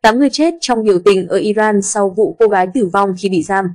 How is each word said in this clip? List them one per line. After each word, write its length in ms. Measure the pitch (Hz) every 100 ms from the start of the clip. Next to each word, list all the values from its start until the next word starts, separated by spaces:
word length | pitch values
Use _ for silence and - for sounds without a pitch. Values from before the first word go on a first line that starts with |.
| 220
Tám 120 | 233
người 120 | 285
chết 240 | - 320 339
trong 240 | - 226
biểu 140 | 214 180
tình 300 | 175 190 180
ở 80 | 190
Iran 460 | 214 208 214 208
sau 320 | 196 214 196 185
vụ 200 | 196 -
cô 100 | 220
gái 180 | 196 185
tử 120 | 262 190
vong 220 | 196 202 185
khi 100 | 196
bị 140 | 185
giam. 240 | 156 196 190